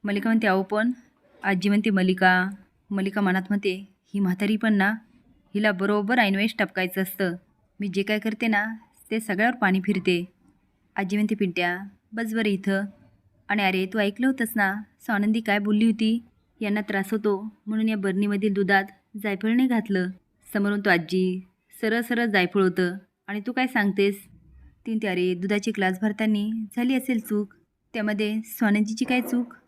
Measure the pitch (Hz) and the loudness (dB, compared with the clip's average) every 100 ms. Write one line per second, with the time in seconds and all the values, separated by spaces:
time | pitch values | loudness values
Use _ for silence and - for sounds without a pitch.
0 | 208 202 226 226 220 190 190 208 233 247 | -2 -2 2 2 4 2 2 0 0 -2
1 | - _ _ _ 196 190 196 202 214 196 | -12 _ _ _ -2 0 2 2 4 2
2 | 185 185 185 185 185 196 - _ _ 196 | 2 4 4 4 0 -6 -18 _ _ -4
3 | 196 196 196 190 190 202 202 185 196 _ | -4 0 0 0 0 -2 0 -4 -10 _
4 | _ 202 190 185 202 214 226 208 196 220 | _ -2 -2 0 0 0 2 2 2 0
5 | _ _ _ _ _ 202 214 190 202 208 | _ _ _ _ _ -2 0 0 0 0
6 | 202 247 208 196 220 - 196 - 185 190 | 2 2 2 2 0 -2 -4 -2 -4 -2
7 | 185 - 190 180 _ _ _ _ 202 185 | -4 -2 -4 -4 _ _ _ _ -6 -4
8 | 202 214 220 214 226 208 214 220 - _ | -2 -2 -2 -4 0 0 -2 -8 -16 _
9 | - 220 220 196 226 240 196 190 185 190 | -6 -6 -4 0 0 2 2 2 2 0
10 | 180 175 180 _ _ _ _ _ _ - | 2 0 -2 _ _ _ _ _ _ -6
11 | 196 208 214 214 196 170 175 180 202 - | -2 0 0 0 -2 0 -2 -4 -10 -20
12 | _ 220 226 220 214 190 196 196 196 - | _ -8 -6 -2 0 0 0 -2 -4 -12
13 | - _ _ _ - 208 196 185 185 220 | -20 _ _ _ -6 0 0 0 -2 0
14 | 202 202 254 262 226 220 196 202 214 _ | -2 0 -2 0 -2 0 0 -2 -10 _
15 | - 208 208 220 220 202 208 208 226 220 | -4 0 2 0 0 0 2 2 4 2
16 | 220 233 - _ _ _ 214 208 202 196 | 0 0 -4 _ _ _ -4 -2 -2 -4
17 | 190 220 214 196 214 - - 220 220 214 | -2 -2 0 -2 -4 -14 -6 -2 0 0
18 | 196 190 202 202 208 196 190 196 196 - | 0 0 0 2 0 0 4 4 2 -12
19 | _ 214 208 190 214 240 262 240 214 196 | _ -8 -6 -2 0 2 4 2 0 -2
20 | 180 185 _ _ - 214 202 208 202 175 | -2 -6 _ _ -6 -2 0 0 2 2
21 | 156 185 185 185 - _ _ - 220 226 | 2 0 0 -2 -10 _ _ -6 -2 -2
22 | 233 240 240 202 180 202 190 180 180 190 | -2 -2 2 2 2 2 2 2 -2 -2
23 | - _ - 202 202 254 254 247 202 190 | -14 _ -10 -8 -4 -2 -2 0 0 2
24 | 202 202 - - _ - - _ - 220 | 0 0 -12 -20 _ -20 -20 _ -6 -4
25 | 214 180 180 180 185 208 202 202 185 185 | -2 0 0 -2 -2 -2 -2 0 0 0
26 | 214 208 220 208 208 226 214 - 247 262 | -2 0 0 0 -2 -6 -6 -4 0 0
27 | 262 233 - 208 202 - _ _ _ 233 | 0 -4 0 -4 -4 -10 _ _ _ -4
28 | 214 208 214 214 220 - 220 208 214 220 | -4 0 -2 -2 -6 0 2 4 2 -2
29 | 269 254 247 247 240 - | 0 0 0 -2 -2 -10